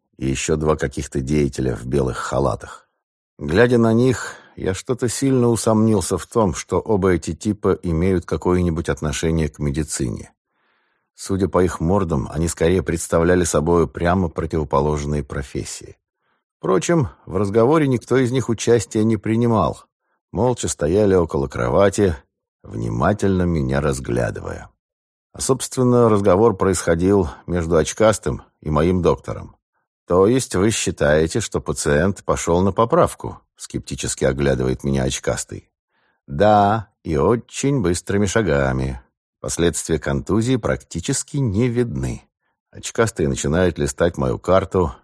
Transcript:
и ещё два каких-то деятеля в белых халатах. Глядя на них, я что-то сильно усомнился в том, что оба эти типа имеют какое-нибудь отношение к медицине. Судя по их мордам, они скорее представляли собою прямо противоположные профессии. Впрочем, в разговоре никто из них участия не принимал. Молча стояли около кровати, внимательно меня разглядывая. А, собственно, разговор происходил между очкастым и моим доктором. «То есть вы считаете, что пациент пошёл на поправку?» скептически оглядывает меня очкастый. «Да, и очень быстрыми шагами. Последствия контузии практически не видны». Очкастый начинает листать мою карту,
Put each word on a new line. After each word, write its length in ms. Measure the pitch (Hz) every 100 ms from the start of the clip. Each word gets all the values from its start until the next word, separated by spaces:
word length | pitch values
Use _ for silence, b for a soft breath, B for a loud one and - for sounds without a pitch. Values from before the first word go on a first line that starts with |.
| _ -
и 100 | 65
ещё 300 | 67 - 78
два 180 | 78 76
каких-то 460 | 76 - 73 71
деятеля 560 | 65 76 69 - 64 58
в 80 | 62
белых 320 | 69 65 60
халатах. 720 | - 65 67 53 - - _ _ _ _ _ -
Глядя 380 | 110 92 123 120
на 160 | 113
них, 420 | 113 127 120 - - B -
я 160 | -
что-то 340 | - - 127 117
сильно 400 | - 135 131 120
усомнился 680 | 113 113 107 113 104 - 92
в 100 | -
том, 260 | 117 101
что 280 | 71 - 92
оба 320 | - 104 95
эти 200 | 87 -
типа 460 | 80 107 98 98 82
имеют 420 | 90 80 92 90 -
какое-нибудь 640 | 82 90 90 87 80 78
отношение 580 | 73 76 76 82 82 76
к 120 | -
медицине. 760 | 73 71 71 - 64 50 - _ _ _ _ _ _ _ _ -
Судя 320 | - 98 92
по 160 | 90
их 160 | 90 -
мордам, 480 | 82 101 85 71 -
они 160 | 78 82
скорее 340 | - 82 92
представляли 600 | 73 82 - 85 85 90
собою 440 | 85 76 78 85 78
прямо 420 | - 85 92 85
противоположные 920 | - 80 82 71 69 73 73 73 73
профессии. 760 | 71 69 67 69 - - - - _ _ _ _ _ _
Впрочем, 520 | 160 185 - 170 104 - -
в 120 | 92
разговоре 500 | 101 113 120 160 139
никто 300 | 123 - 123
из 140 | 123
них 180 | 131 117
участия 540 | 110 - 117 - 110
не 140 | 110 107
принимал. 680 | 104 113 120 110 71 - - _ _ _ _
Молча 360 | 87 123 120 87
стояли 460 | - 76 98 104
около 340 | 92 82 76 69
кровати, 680 | 60 60 76 98 - 98 - - _ _ _
внимательно 800 | 104 107 - 110 82 107 98 92
меня 360 | 87 82 64 67
разглядывая. 880 | 73 67 62 60 55 50 50 50 50 _ _ _ _ _ _
А, 80 | -
собственно, 680 | - 127 - - 123 123 117
разговор 480 | 107 101 92 117 95
происходил 720 | 95 90 - 85 92 101 82 B -
между 320 | 87 82 85
очкастым 640 | 71 - 110 - 76 65 - _
и 80 | 76
моим 320 | 76 85 92
доктором. 540 | 76 67 - 57 50 - _ _ _ _ -
«То 200 | 87 98
есть 280 | 131 - 90
вы 160 | 107
считаете, 680 | - - - 73 78 82 117
что 220 | - 87
пациент 640 | - 73 76 73 95 -
пошёл 380 | - 78 - 85
на 100 | 98
поправку?» 680 | 92 117 170 - - - - _ _
скептически 680 | - - - 69 - - 67
оглядывает 580 | 67 71 64 64 64
меня 200 | 69 67
очкастый. 680 | 65 - - 58 - 50 - _ _ _ _ _ -
«Да, 600 | 71 104 104 101 110 98 _
и 120 | - 73
очень 680 | 82 120 - - 139 139
быстрыми 440 | 87 90 - 101 104
шагами. 760 | 113 92 71 65 64 65 65 - _ _ _
Последствия 560 | 58 - 85 - - 78
контузии 560 | 73 69 - 101 117 127
практически 800 | 71 65 - 85 107 139 - 143
не 320 | 127 95 123
видны». 560 | 120 120 131 64 58 _ _ _ _ _
Очкастый 560 | - - - 110 - 73
начинает 500 | 64 69 82 90 73
листать 380 | 69 - 85 -
мою 220 | 64 53
карту, 560 | - 95 98 95 82 -